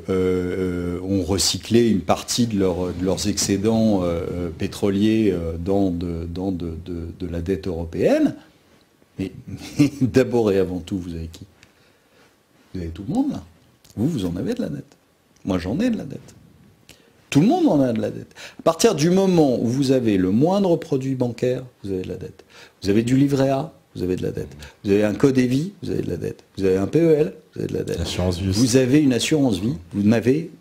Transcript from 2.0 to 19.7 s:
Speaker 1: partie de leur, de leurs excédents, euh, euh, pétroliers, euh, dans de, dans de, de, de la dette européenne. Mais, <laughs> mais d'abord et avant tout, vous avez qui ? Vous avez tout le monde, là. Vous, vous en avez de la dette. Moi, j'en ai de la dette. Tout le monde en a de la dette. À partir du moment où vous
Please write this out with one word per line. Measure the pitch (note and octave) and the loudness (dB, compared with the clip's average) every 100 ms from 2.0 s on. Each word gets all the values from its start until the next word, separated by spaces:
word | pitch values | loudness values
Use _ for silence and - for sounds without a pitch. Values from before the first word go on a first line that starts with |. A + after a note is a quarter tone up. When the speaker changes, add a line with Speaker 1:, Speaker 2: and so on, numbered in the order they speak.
Speaker 1:
partie | E2 G2+ - - A#2 | 0 -2 -2 -2 0
de | G2+ | 0
leur, | F#2+ F2 F2+ | 0 0 -4
de | E2+ | -2
leurs | F#2 F2 G2+ | -2 0 -2
excédents, | G2+ - G2 G#2+ A2+ A2 G2 | -2 0 0 2 2 2 2
euh, | F2 E2+ F2 | 0 -2 -4
euh, | F2 F2 | -4 -6
pétroliers, | E2 G2 - G#2 G2 G#2+ A2+ G#2 | -6 -8 -2 0 2 2 4 2
euh, | F2+ E2 E2 | 0 -4 -6
dans | F2 G2 G2 | -2 0 0
de, | E2+ F2 E2+ E2+ | -2 -4 -6 -6
dans | F2 G2 | -6 -6
de, | F2 E2+ E2 | -4 -6 -10
de, | F2+ E2+ E2 - | -10 -10 -10 -10
de | F2 | -8
la | E2+ | -6
dette | E2+ F#2+ F#2+ | -4 -4 -4
européenne. | E2 E2+ F#2 D3+ D4+ D4+ - - _ _ _ _ _ _ - | -6 -6 0 2 2 0 -4 -16 _ _ _ _ _ _ -10
Mais, | F#2+ - - | -10 -10 -14
<laughs> | F#2+ - - | -14 -6 0
mais | C#3+ - | 0 2
d'abord | B2 C3 A#2 A#2+ G#2+ | 0 2 2 2 2
et | F#2+ | 2
avant | F2 F2+ | 0 -4
tout, | E2 G2 | -6 -6
vous | F2 | -6
avez | E2 D#2+ | -10 -12
qui ? | - - _ _ _ _ _ _ _ _ _ _ _ _ | -14 -20 _ _ _ _ _ _ _ _ _ _ _ _
Vous | F#2 | -10
avez | E2 | -10
tout | E2 G2+ | -10 -4
le | |
monde, | A3 C#4+ | -2 -2
là. | E3+ - _ _ _ - G2 | -4 -12 _ _ _ -12 -4
Vous, | C3+ | -2
vous | C#3+ F2+ | 0 -4
en | F2 | -4
avez | F#3+ | -4
de | A#3+ | -4
la | F#3 | -6
dette. | C#3+ - _ _ _ _ _ - | -8 -14 _ _ _ _ _ -4
Moi, | F#2 | -4
j'en | F2 D3 | -2 -2
ai | B3 | -2
de | G3+ | -2
la | |
dette. | - - - - - _ - _ - - _ _ _ | -6 -14 -16 -20 -20 _ -20 _ -20 -20 _ _ _
Tout | C#3+ | 4
le | G3+ | 4
monde | F#4 D4+ | 4 4
en | D3+ | 4
a | C3 | 2
de | A2 | 0
la | G#2 | -4
dette. | G2+ - - - - | -6 -14 -18 -20 -2
À | |
partir | D#3+ D#3+ A#3 | 0 4 2
du | D#3+ E3 | 4 2
moment | F#3 G3 F3 C#3+ A2+ | 4 4 6 4 4
où | |
vous | A2+ | 0